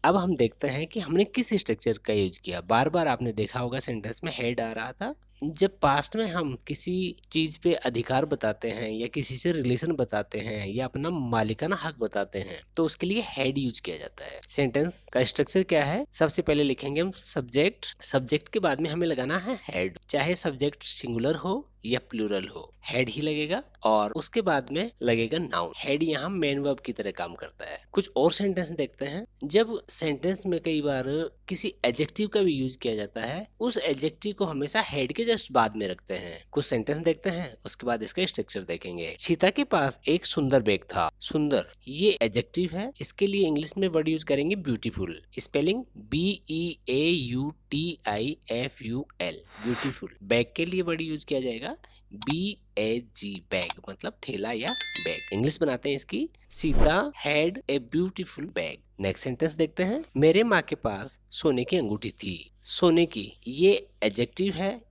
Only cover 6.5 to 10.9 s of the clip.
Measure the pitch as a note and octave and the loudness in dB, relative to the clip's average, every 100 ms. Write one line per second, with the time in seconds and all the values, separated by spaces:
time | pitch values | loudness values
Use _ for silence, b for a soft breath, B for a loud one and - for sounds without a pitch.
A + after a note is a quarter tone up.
6.5 | B2 - D3 - F3+ F3+ - - D#3+ D#3+ | -6 -8 -6 -4 -2 -2 -6 -4 0 0
7.5 | D3+ E3+ E3 C3 A#2 A#2 C3 D3 C#3+ G#2+ | 0 0 2 0 -2 0 0 2 0 0
8.5 | G#2 A#2 G#2+ A2 A2 A#2+ D3+ C3+ B2+ E3+ | -2 -4 -4 -4 -4 -4 -4 -4 -2 -2
9.5 | E3 B2 B2 D#3+ D#3 A#2+ G#2 G2+ G#2+ G#2 | 0 2 0 0 0 0 0 -2 -6 -6
10.5 | G#2+ G2+ A2 B2+ | -6 -4 -4 -4